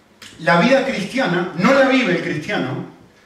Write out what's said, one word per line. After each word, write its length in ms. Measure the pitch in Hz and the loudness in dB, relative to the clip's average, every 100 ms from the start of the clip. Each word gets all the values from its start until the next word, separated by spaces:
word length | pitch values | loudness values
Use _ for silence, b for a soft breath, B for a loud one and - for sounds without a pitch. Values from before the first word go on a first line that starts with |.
| _ _ - - | _ _ -20 -6
la 200 | 170 180 | 0 2
vida 260 | 240 269 - | 4 2 0
cristiana 680 | 202 185 254 180 175 175 165 | -6 -6 -4 -2 -2 -4 0
no 180 | 233 | 2
la 140 | 277 269 | 4 4
vive 280 | 262 202 165 | 2 2 -2
el 40 | |
cristiano, 600 | 165 151 202 196 127 - - - - b | -2 -6 -6 -6 -4 -8 -12 -16 -20 b